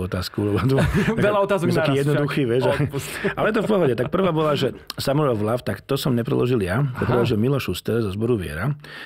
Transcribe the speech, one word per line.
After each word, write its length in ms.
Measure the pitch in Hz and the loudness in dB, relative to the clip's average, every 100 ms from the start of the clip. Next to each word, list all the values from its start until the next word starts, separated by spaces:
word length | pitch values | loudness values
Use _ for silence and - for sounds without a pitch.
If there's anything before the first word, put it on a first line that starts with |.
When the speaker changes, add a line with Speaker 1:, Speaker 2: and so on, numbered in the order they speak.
| 90 | -4
Speaker 1:
otázku, 320 | 92 90 - 104 | -4 -6 -2 0
lebo 160 | 101 | 2
to 160 | 127 135 - 165 | 2 2 2 2
Speaker 2:
<laughs> 200 | 175 226 | 0 2
Veľa 240 | 202 208 | 2 2
Speaker 1:
tak, 40 | 196 | 2
Speaker 2:
otázok 160 | 196 175 | 0 0
Speaker 1:
my 60 | |
sme 60 | 170 | 0
takí 80 | 151 | 2
Speaker 2:
naraz 80 | 135 | 2
Speaker 1:
jednoduchí, 440 | 143 147 147 156 127 | 2 2 0 0 0
Speaker 2:
však. 0 | |
Speaker 1:
vieš. 160 | 123 127 | 2 2
Speaker 2:
Odpust. 400 | 139 143 139 - - | 0 -2 -4 -8 -6
Speaker 1:
<laughs> 140 | 202 - | -4 -2
Ale 60 | 175 | 0
to 80 | 220 | 0
v 80 | 190 | 2
pohode. 280 | 208 151 117 | 2 2 0
Tak 80 | 123 | -2
prvá 240 | 185 190 | 0 0
bola, 240 | 156 156 | 2 2
že 160 | 143 131 107 - | 2 -2 -4 -12
Summer 320 | - - 143 147 | -6 0 2 2
of 160 | 110 | 0
Love, 240 | 107 123 - | 0 -2 -4
tak 160 | - | -6
to 160 | - 135 | -4 -2
som 160 | 151 | 0
nepreložil 480 | 120 117 127 123 127 | 0 0 0 2 2
ja, 160 | 90 101 143 | 0 0 -2
to 80 | - | -2
Speaker 2:
Aha. 80 | 98 | 0
Speaker 1:
preložil 320 | - 113 107 | 2 2 2
Miloš 240 | 120 139 - | 2 0 -2
Schuster 320 | - - 113 | -4 -2 -2
zo 160 | 107 | -2
zboru 240 | 101 117 117 | -2 0 0
Viera. 320 | 80 76 113 - - - | -2 -4 -4 -4 -8 -16